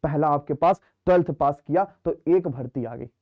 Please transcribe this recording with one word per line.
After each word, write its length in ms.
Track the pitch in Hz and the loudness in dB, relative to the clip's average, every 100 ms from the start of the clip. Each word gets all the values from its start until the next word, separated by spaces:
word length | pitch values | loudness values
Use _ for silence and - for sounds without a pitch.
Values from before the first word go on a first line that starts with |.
पहला 240 | 156 147 151 | -2 0 0
आपके 240 | 143 - | 0 -2
पास 260 | 143 165 196 _ _ - | 0 0 0 _ _ 2
ट्वेल्थ 220 | 180 170 | 2 2
पास 300 | 147 143 143 | -2 -2 -2
किया 220 | - 160 196 _ 170 | -2 -2 -2 _ -6
तो 80 | - - | -4 0
एक 200 | 185 175 | 0 0
भर्ती 360 | 127 123 135 117 | -8 -8 -8 -8
आ 100 | 120 | -10
गई 120 | 123 _ | -14 _